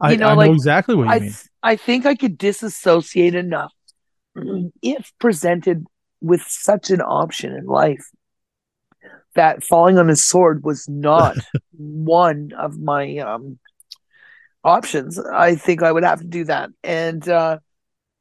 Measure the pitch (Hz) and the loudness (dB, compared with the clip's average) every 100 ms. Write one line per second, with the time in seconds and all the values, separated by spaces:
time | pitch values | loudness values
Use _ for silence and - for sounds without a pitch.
0 | 208 226 214 - 160 160 135 160 196 208 | 0 4 4 6 6 6 4 2 2 2
1 | 175 226 202 208 - _ 226 220 - 247 | 2 2 0 -10 -20 _ -2 0 0 0
2 | 277 269 254 165 196 196 220 - 196 170 | 0 0 -2 -2 -4 -4 -8 -4 2 2
3 | 156 185 175 175 180 156 143 _ _ _ | 2 0 0 0 -6 -8 -8 _ _ _
4 | _ _ _ - 185 196 175 - 240 285 | _ _ _ -14 -10 -8 -8 -8 -6 -6
5 | - _ 240 175 175 175 180 170 - _ | -10 _ -2 0 -2 0 -2 -4 -6 _
6 | _ _ 165 170 - - - 202 - 185 | _ _ 0 0 0 -6 -2 -2 0 -2
7 | - 143 160 - - 131 139 135 156 135 | 0 -2 -4 -6 -10 -10 -2 0 0 -2
8 | - _ _ _ _ _ _ _ _ _ | -10 _ _ _ _ _ _ _ _ _
9 | - - _ - 160 - - 170 175 190 | -20 -20 _ 2 2 2 0 4 6 6
10 | 165 147 - 175 175 156 147 143 - 143 | 4 2 2 4 2 2 -4 -8 -8 -4
11 | 147 160 151 131 - - - 165 151 156 | 2 4 2 0 -8 -8 -10 _ -14 -8
12 | 156 170 175 147 147 - 151 156 156 143 | 0 2 2 0 -8 -10 -10 -8 -6 -4
13 | 139 143 120 113 135 127 _ _ _ - | -4 -8 -8 -10 -12 -20 _ _ _ -20
14 | _ _ _ _ _ _ 156 190 226 151 | _ _ _ _ _ _ 0 0 0 -6
15 | 135 170 - - 170 165 - 165 165 160 | -6 -12 -6 2 2 2 -2 0 2 2
16 | 175 160 170 170 156 143 147 _ - 165 | 0 -2 -6 -10 -6 -6 -6 _ -8 -4
17 | 165 165 175 170 160 156 _ _ _ _ | -4 -6 -2 0 0 -4 _ _ _ _
18 | _ _ | _ _